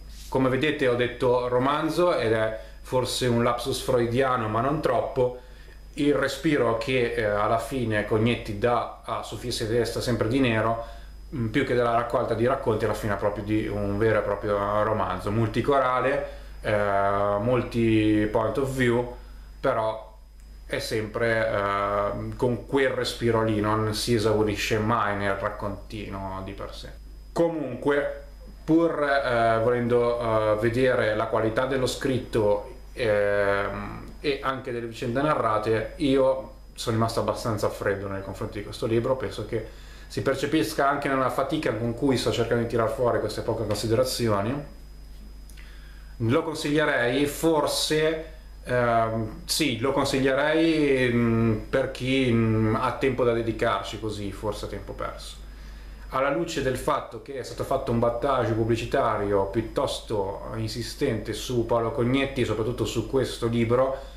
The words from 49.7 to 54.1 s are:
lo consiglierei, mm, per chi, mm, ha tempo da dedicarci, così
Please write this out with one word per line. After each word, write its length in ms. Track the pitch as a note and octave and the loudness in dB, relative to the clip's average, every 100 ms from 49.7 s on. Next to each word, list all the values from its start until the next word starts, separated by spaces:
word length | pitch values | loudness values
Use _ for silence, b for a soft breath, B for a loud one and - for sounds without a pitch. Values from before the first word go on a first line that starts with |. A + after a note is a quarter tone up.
| A2 | 0
lo 120 | C3+ | 0
consiglierei, 1200 | C#3 B2+ C3+ C3+ C3 D3+ D#3+ E3 D#3 C#3+ C3 B2 | 0 0 2 2 2 2 4 4 4 4 4 4
mm, 460 | A#2+ A#2 A2+ A2+ G#2+ - | 4 4 4 4 2 0
per 220 | C3 B2+ | 0 0
chi, 400 | - B2+ C3+ B2+ | -2 0 2 4
mm, 440 | A2+ A2+ A2 A2 B2 | 4 4 4 2 2
ha 180 | B2 | 0
tempo 300 | A#2 C3+ B2 | 0 0 2
da 100 | A#2+ | 2
dedicarci, 680 | A#2 A2+ G#2+ A#2 G2+ - G2+ | 2 0 0 0 0 -4 -6
così 320 | G#2+ | -6